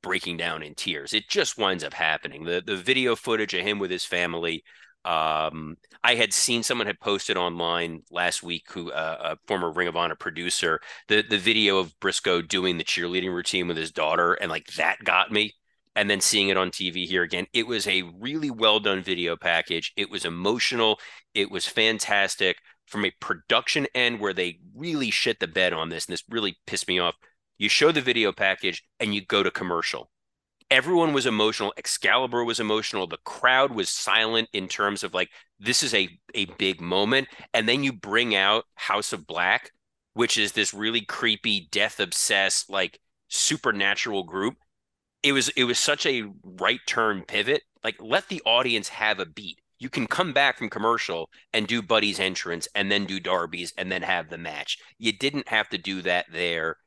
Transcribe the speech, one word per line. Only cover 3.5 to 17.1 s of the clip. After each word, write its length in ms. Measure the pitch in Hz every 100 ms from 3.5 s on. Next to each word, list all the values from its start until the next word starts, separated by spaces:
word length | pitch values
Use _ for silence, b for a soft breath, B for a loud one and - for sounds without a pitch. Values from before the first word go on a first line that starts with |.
of 80 | 90
him 180 | 92 104
with 100 | 95
his 140 | 90
family, 640 | - 90 87 85 85 82 _ B B B -
um, 720 | 82 80 78 78 78 78 80 _ B
I 120 | 117 117
had 180 | 113
seen 280 | - - 120
someone 260 | 113 123 104
had 120 | 101
posted 380 | - 101 - 95
online 640 | 90 85 85 85 85 82 _
last 320 | 85 87 -
week 220 | 87 85 -
who, 220 | - 82
uh, 440 | 69 80 80 80 78
a 120 | -
former 240 | 98 87
Ring 160 | 80 87
of 80 | 82
Honor 200 | 85 80
producer, 680 | - 78 87 - 87 80 B B B
the, 140 | 107
the 160 | 107 104
video 400 | 92 110 104 98
of 200 | 87 _
Briscoe 400 | 98 90 - 87
doing 360 | 82 95 92 85
the 60 |
cheerleading 500 | 78 - 87 90 90
routine 340 | 90 87 95 87
with 100 | 80
his 140 | 80
daughter, 420 | - 78 85 87
and, 180 | 90 98
like, 160 | 80 - -
that 300 | 80 - 104
got 260 | 90 92
me. 220 | 104 107 - _ _ _
And 160 | - 104
then 120 | 101
seeing 260 | - 107 98
it 80 | 95
on 160 | 92
T 180 | - 90
V 160 | 87
here 160 | 87